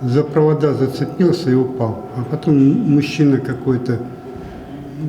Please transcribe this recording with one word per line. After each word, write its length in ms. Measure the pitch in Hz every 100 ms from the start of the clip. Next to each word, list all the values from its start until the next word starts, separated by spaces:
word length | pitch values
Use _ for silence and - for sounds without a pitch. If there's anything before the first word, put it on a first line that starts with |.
за 200 | 127 135
провода 520 | 151 160 156 151 151
зацепился 760 | 120 131 - - - 175 - 131
и 40 |
упал. 520 | 127 127 - 113 101 - 123
А 80 | 117
потом 240 | 147 165
м-, 200 | 143 139
мужчина 640 | 226 175 143 147 - 147 127
какой-то 600 | - 123 135 123 123 117 - - - - - - - - - 143